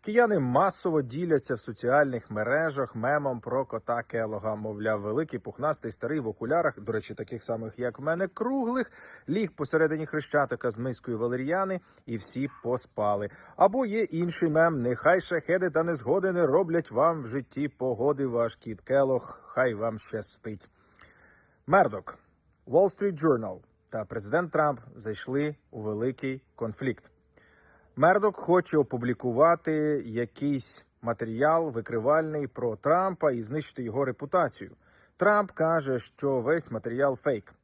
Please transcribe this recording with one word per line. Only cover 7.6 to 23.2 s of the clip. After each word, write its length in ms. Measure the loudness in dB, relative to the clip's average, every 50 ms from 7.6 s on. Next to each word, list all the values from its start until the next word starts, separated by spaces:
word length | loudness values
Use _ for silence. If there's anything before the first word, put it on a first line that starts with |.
| -6 -10 -8 -4
як 200 | -6 -6 -4 -4
в 40 | -4
мене, 260 | -4 -2 -2 -2 -4
круглих, 600 | _ -4 -4 -2 -2 -2 -2 -2 -2 -2 -4 -6 -8 -20 -20 -20 -20 -18 _ -4
ліг 240 | -2 -2 -2 -4 -4
посередині 540 | -6 -6 0 2 2 2 2 2 -2 -4
Хрещатика 640 | -4 -4 -6 -6 0 0 0 2 2 -2 -2 -2 -4
з 80 | -2 -2
мискою 400 | -6 -6 -6 -6 _ -6 -4 -2
валеріани 640 | -2 -2 -2 -2 -2 -2 0 0 0 -2 -4 -6 _ _ _ _ _
і 100 | -8 -8
всі 320 | -8 -6 -8 -6 -4 -6 -6 -6 -8 -4
поспали. 680 | -2 -2 -2 -4 -8 _ -2 0 0 2 0 -2 -6 -8 -12 -20 -20 2
Або 300 | 4 4 4 6 2 -2
є 160 | 0 0 -2 -2
інший 460 | -2 -2 -2 -2 -2 0 0 0 2
мем: 340 | 4 4 4 4 4 2 0
"Нехай 380 | 0 -2 2 4 4 4 4
шахеди 500 | 2 -2 -4 -4 0 0 0 2 2 0
та 120 | 0 0 0
незгоди 500 | 0 -2 -4 0 0 0 2 2 0 2
не 140 | 2 2
роблять 440 | 4 4 4 2 2 0 -2 -2 -2
вам 320 | 0 2 2 2 2 0 -6
в 40 |
житті 420 | -6 -6 -6 -6 _ -6 -4 -4 -4
погоди, 580 | _ _ -4 -4 -2 0 0 0 2 2 -2
ваш 300 | -2 0 0 0 0 -2
кіт 240 | _ -12 -12 -12 -12
Келог, 600 | _ 0 4 4 4 4 2 0 -2 -6 -18 -18 -18
хай 320 | -8 0 0 2 2 2
вам 240 | 0 -2 -4 -4 -6
щастить". 720 | -12 -8 -8 -8 -8 -10 -16 -14 _ -12 -12 -12 -14 _ _ _ _ _ _ _ -20 -20 _ _ -20 -20 _ _ _ _ _ _ _
Мердок, 520 | 4 6 6 6 4 2 -6 -10 -12 -18 _ _ _ _ _ _ _ _ _ _
Wall 220 | 2 4 4 4 4 2 0
Street 240 | -2 -2 -2 2